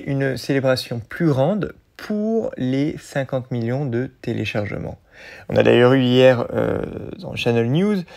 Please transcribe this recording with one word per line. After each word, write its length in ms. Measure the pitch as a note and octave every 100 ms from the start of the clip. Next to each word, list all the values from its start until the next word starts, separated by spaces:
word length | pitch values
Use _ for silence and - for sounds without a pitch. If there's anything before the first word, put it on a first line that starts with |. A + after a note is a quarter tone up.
| -
une 320 | C3+ C3+ B2+
célébration 640 | - C#3 C3 B2+ - A#2
plus 260 | - - E3
grande 480 | C3 C#3+ G#3 - - _ -
pour 520 | - G#3 G#3+ A3+ - -
les 400 | B2+ C3+ D3+ D3
cinquante 540 | - C#3+ C3 C3 B2
millions 340 | A#2+ A#2 B2+
de 260 | C#3+ A#2 C3+ _
téléchargements. 760 | A#2+ A2 G#2+ A2+ G2+ - - - _ - - - -
On 60 | G#2+
a 60 |
d'ailleurs 300 | A2+ A#2 B2
eu 80 | C3+
hier, 460 | B2 B2+ B2+ A#2+ -
euh, 260 | A2+ A2+ A2 - - - -
dans 180 | - -
Channel 340 | A#2+ A#2 A#2
News, 280 | D3+ G#3 G3+ E3